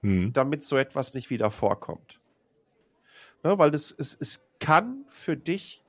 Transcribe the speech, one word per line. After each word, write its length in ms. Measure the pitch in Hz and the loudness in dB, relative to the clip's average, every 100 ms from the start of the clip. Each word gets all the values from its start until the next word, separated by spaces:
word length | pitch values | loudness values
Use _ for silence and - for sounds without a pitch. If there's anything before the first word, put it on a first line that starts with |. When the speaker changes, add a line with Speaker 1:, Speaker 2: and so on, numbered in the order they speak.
Speaker 1:
Mhm. 300 | 104 92 98 | 0 2 2
Speaker 2:
damit 320 | 135 135 147 | 2 0 -2
so 120 | - 135 | 0 0
etwas 380 | 135 143 131 | 0 -2 -6
nicht 160 | 131 - | -8 -6
wieder 200 | 117 107 | -2 -2
vorkommt. 680 | - 101 101 - - _ - _ _ _ _ _ _ _ _ _ - - _ | 0 0 0 -6 -14 _ -20 _ _ _ _ _ _ _ _ _ -20 -20 _
Ne, 140 | 160 202 | 0 4
weil 160 | 151 | 4
es, 180 | 151 - - | 4 -4 -8
es, 200 | 139 - | -8 -8
es 220 | 135 - _ - | -8 -8 _ -6
kann 460 | 156 156 233 269 - | 4 4 2 -8 -16
für 280 | - - 151 | -10 -6 -4
dich 480 | - 190 - - | -4 -6 -8 -20